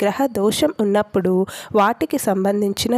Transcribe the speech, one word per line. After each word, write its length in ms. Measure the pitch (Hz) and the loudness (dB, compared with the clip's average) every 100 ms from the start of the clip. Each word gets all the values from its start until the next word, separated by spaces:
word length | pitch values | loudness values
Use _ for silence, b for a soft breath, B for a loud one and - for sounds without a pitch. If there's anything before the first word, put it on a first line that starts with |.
గ్రహ 240 | 202 202 277 220 | 0 0 -2 0
దోషం 340 | 202 - 302 - 208 | 0 2 0 0 0
ఉన్నప్పుడు 480 | 202 208 202 185 185 190 B B 214 | 0 0 0 2 2 0 B B 2
వాటికి 400 | 202 240 320 277 - | 2 0 -2 -2 -2
సంబంధించిన 680 | 190 196 208 202 202 220 | 0 0 0 -2 -2 0